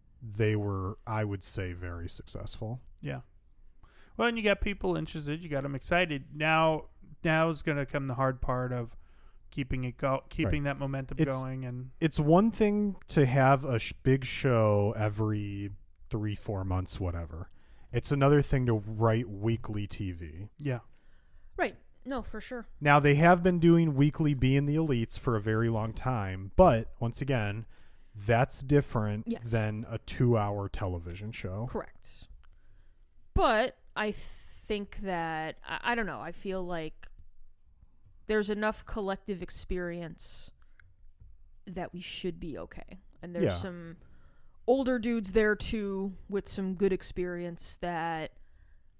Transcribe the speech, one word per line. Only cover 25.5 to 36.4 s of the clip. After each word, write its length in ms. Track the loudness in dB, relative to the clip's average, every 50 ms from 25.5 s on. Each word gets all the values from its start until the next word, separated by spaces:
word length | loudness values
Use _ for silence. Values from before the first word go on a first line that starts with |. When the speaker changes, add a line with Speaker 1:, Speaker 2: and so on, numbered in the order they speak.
| 0 2 2 2
Speaker 1:
long 220 | 0 0 -2 -4 -6
time, 580 | -4 -2 -2 -2 -2 -2 -4 -6 -6 -8 0 6
but 340 | 8 8 8 8 6 2 -4 -6 -4
once 220 | -4 -4 -2 -4
again, 440 | -2 0 0 0 0 -2 -4 -6 -8 -12 -16 -20 -20 -20 -20 -20 -20 -20 -16
that's 460 | -6 0 2 4 4 4 2 0 -2
different 640 | 0 4 4 4 4 4 0 -2 0 0 -2 -4 -4 -6
Speaker 3:
Yes. 240 | -8 -8 -4 -2
Speaker 1:
than 340 | -2 0 0 0 -2 -6 -8 -8
a 80 | -10 -10
two-hour 720 | -8 -8 -2 2 2 4 4 4 2 0 -2 -4 -4 -4
television 600 | -4 -4 -4 -4 -4 -6 -6 -10 -10 -10 -10 -10 -10
show. 340 | -10 -8 -8 -6 -6 -6 -6
Speaker 3:
Correct. 580 | -6 -8 -8 -8 -14 -18 -18 -18 -18 -18 -18 -18 -20 -20 -20 -20 -20 -20 -20 -20 -20 -20 -20 -20 -20 -20 -20 -20 _ -20 -20 -2 2
But 440 | 4 6 6 6 4 2 0 -2 _ -18 -10 -6 -4
I 140 | -2 -2 -4
think 840 | -6 -10 -12 -14 -14 -18 -18 -20 -16 -6 -6 -4 -4 -4 -8 -8 -6
that, 560 | -4 -4 -2 -2 -2 -2 -4 -4 -6 -6 -8 -10 -10 -10
I, 240 | -8 -4 -2 -2
I 40 | -2
don't 100 | 0 -2
know, 160 | -4 -6 -8
I 100 | -10 -10
feel 320 | -12 -10